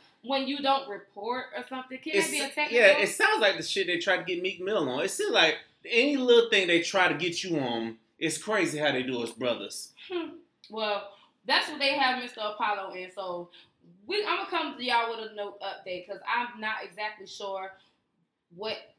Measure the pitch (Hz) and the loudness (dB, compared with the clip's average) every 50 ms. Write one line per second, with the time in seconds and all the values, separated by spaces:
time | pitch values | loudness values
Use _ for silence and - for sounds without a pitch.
0 | - _ _ _ - 233 277 269 269 247 285 285 277 269 277 269 277 - 202 190 | -20 _ _ _ -6 -2 -2 -2 -2 -2 -4 0 2 2 2 2 0 -4 -10 -12
1 | - _ - 202 202 233 247 254 247 - - 247 247 - 262 254 254 254 262 262 | -12 _ -14 -8 -6 -4 -4 -4 -6 -8 -10 -10 -10 -10 -10 -10 -10 -12 -12 -12
2 | - 320 311 302 320 - - 285 277 262 - 302 294 294 226 240 220 196 196 196 | -6 0 2 2 2 2 2 0 -2 -2 -2 -2 0 2 6 8 8 8 8 6
3 | 208 175 - - 415 392 - - 226 196 180 165 151 - - 196 185 170 175 170 | 4 2 2 4 4 4 4 4 4 2 2 0 -2 -2 -2 -2 0 0 -2 -2
4 | - 196 185 175 165 170 180 175 170 190 196 170 185 196 220 196 151 127 123 143 | 0 0 0 0 0 -4 -4 -4 -4 -4 -6 -4 -4 -2 0 0 0 0 0 -2
5 | 160 - - - 427 403 247 196 165 160 151 - - _ _ _ - - 226 233 | -2 -2 -2 -2 -2 2 4 4 4 4 2 -2 -6 _ _ _ -6 0 4 4
6 | 262 294 294 262 254 247 240 233 226 226 220 196 185 170 170 165 165 - - 190 | 4 4 4 4 6 8 8 8 8 6 6 4 4 6 4 4 4 2 4 4
7 | 180 170 151 147 170 175 165 - - 185 165 147 131 120 117 113 113 113 113 - | 4 4 4 0 -2 -2 -4 -4 -4 -2 -2 0 0 0 -2 -2 -4 -6 -8 -10
8 | _ _ _ - - 160 156 - - 214 214 202 170 143 147 147 151 143 135 127 | _ _ _ -4 -2 -2 -2 -2 -2 0 0 2 2 0 0 0 0 2 2 0
9 | 127 127 127 117 117 113 - 113 127 120 113 104 101 - - - - - _ - | 0 -2 -2 -4 -4 -6 -6 -4 -2 -2 -2 -2 -6 -10 -10 -10 -10 -12 _ -18
10 | - - 359 349 320 - - - - _ _ _ - - 208 220 214 208 202 196 | -12 -8 -6 -6 -6 -8 -12 -18 -20 _ _ _ -18 -10 -6 -4 -2 -2 -2 -4
11 | - - - - _ _ _ _ - 214 285 349 - - 302 277 277 269 277 285 | -6 -10 -18 -20 _ _ _ _ -2 0 0 0 0 -2 -4 -2 0 0 2 2
12 | 269 254 247 247 247 240 - 226 214 208 208 - 233 208 208 196 190 190 180 180 | 2 2 2 0 -4 -8 -8 -6 -6 -6 -4 -2 -2 -2 -2 -2 -6 -8 -10 -10
13 | 185 185 - 202 190 180 175 175 175 175 - - - _ _ _ _ 170 - 190 | -12 -12 -10 -10 -8 -6 -6 -8 -10 -12 -16 -20 -20 _ _ _ _ -20 -20 _
14 | 202 220 381 415 415 427 349 349 381 - 349 330 311 285 240 233 247 247 233 233 | -8 -4 -4 -2 0 0 -2 -2 -2 -2 -4 -4 -4 -4 -6 -6 -2 2 2 2
15 | 233 226 226 220 220 214 208 208 202 202 202 - 196 196 - - - 185 180 180 | 2 0 -4 -6 -8 -10 -8 -8 -8 -8 -8 -10 -8 -8 -8 -8 -10 -10 -10 -8
16 | - - 196 175 - - 233 240 247 233 214 214 214 214 214 - 196 190 - 208 | -8 -10 -12 -8 -4 -2 -2 -2 -2 -4 -6 -6 -6 -4 -4 -6 -8 -10 -10 -8
17 | 214 214 214 202 196 - - - - - 196 190 190 190 - - _ _ _ _ | -8 -8 -8 -10 -16 -14 -12 -10 -8 -6 -6 -6 -8 -10 -12 -18 _ _ _ _
18 | _ _ _ _ _ _ _ _ _ _ 170 175 208 220 202 - - - _ | _ _ _ _ _ _ _ _ _ _ -12 -8 -6 -6 -6 -8 -10 -18 _